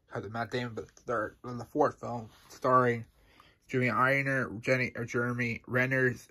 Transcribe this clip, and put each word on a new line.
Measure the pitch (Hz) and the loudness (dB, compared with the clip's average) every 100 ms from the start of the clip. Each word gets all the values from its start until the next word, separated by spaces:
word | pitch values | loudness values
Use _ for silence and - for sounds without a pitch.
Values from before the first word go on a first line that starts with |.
| _ | _
have | 120 | -10
the | 101 | -8
Matt | 113 117 | -6 -4
Damon, | 123 123 | -4 -6
but | 110 - | -8 -12
the | - | -14
third, | - 117 - - | -6 -4 -4 -8
the | 120 120 113 | -12 -10 -6
fourth | 147 139 - | 0 0 0
film | 113 120 113 - - | -6 -8 -10 -16 -20
starring | - 131 127 123 117 113 _ _ - - _ _ | -4 4 6 6 2 -4 _ _ -20 -20 _ _
Jeremy | 131 123 | 0 0
Irons, | 110 127 139 139 135 120 104 | 2 4 2 0 -2 -2 -4
Jenny, | 127 127 120 117 | 0 0 0 -4
or | |
Jeremy | 120 123 123 123 120 113 - | -4 -2 0 -2 -4 -6 -2
Renner, | 123 127 131 127 120 - | 0 2 2 2 0 -8